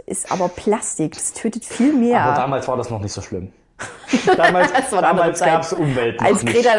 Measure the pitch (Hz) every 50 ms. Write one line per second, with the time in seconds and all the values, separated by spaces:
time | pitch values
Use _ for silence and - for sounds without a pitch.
0 | - - 196 - - - - 185 180 175 - - - 214 208 240 - - - -
1 | 156 - - - - - - - - 226 - 226 - - - - 233 294 302 247
2 | 233 240 240 214 151 147 147 143 123 139 135 123 - 135 127 120 113 - 113 104
3 | 101 101 - - - - 101 90 90 101 - _ _ _ _ - - - - -
4 | - - - - - - - - 165 - 180 180 196 185 240 262 262 - 220 180
5 | 175 170 175 180 170 165 165 - 180 165 160 165 160 - 185 170 156 143 127 123
6 | 117 117 107 - - 196 - 196 - - 208 233 240 240 220